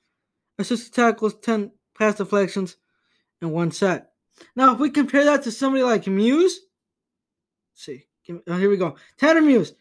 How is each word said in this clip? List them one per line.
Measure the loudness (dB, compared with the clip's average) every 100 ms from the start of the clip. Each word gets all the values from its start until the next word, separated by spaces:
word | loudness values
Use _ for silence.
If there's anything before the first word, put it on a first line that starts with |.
| _ _ _ _ _ -10
assisted | -6 -6 -6
tackles, | 0 0 0 -4 -6
ten | -4 -4 -4 _ _ -2
pass | -2 -2
deflections, | -2 -2 -2 -4 -8 -10 _ _ _ _ _ -12
and | -6
one | -4 -4
sack. | 0 -2 -2 -8 _ _ _ _ 0
Now, | 2
if | 2
we | -2
compare | 0 0 2 4
that | 2
to | -2
somebody | -4 -2 0
like | 0 0 -2
Muse, | 0 2 2 2 -2 _ _ _ _ _ _ _ _ _ _ _
let's | _ -18
see. | -18 _ _ -16
Give | -14
me, | -8
oh, | 0
here | 2
we | 2
go. | -2 -6 _ -2
Tanner | 2 4
Muse. | 4 4 2 -8